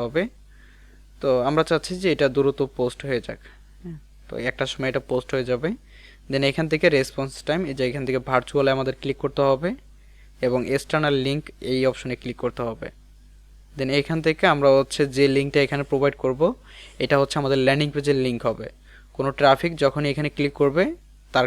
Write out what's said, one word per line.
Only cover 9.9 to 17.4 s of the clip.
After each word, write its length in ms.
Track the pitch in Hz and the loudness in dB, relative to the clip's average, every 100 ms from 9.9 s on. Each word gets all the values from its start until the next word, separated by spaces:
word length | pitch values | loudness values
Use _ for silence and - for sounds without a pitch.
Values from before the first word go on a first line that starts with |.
| - - - - - 127 | -20 -20 -20 -20 -6 -2
এবং 120 | 123 110 | 0 0
এক্সটার্নাল 420 | 135 - 160 151 139 131 | -2 -2 -2 0 0 0
লিংক 160 | 147 - - - | -4 -6 -12 -6
এই 100 | 131 131 | 0 0
অপশনে 260 | 123 131 123 | -2 -6 -8
ক্লিক 160 | 123 117 | -8 -6
করতে 180 | 123 - 120 | -6 -6 -8
হবে। 200 | 113 - - - - - - - - - - | -8 -12 -16 -20 -20 -20 -20 -20 -20 -18 -6
Then 120 | 131 143 | -2 0
এখান 180 | - 165 156 | 0 -2 0
থেকে 180 | 156 190 | 2 2
আমরা 160 | 147 139 135 | 4 6 6
হচ্ছে 240 | 135 - 143 131 | 4 0 -2 2
যে 100 | 143 135 | 2 4
লিঙ্কটা 240 | 139 143 139 | 2 2 0
এখানে 180 | 143 139 | 0 -2
প্রোভাইড 240 | 139 143 - | 0 0 0
করব, 180 | 131 127 170 254 - - - - | -4 0 0 0 -10 -20 -20 -6
এটা 120 | 135 143 | 0 2
হচ্ছে 140 | 139 156 | 2 0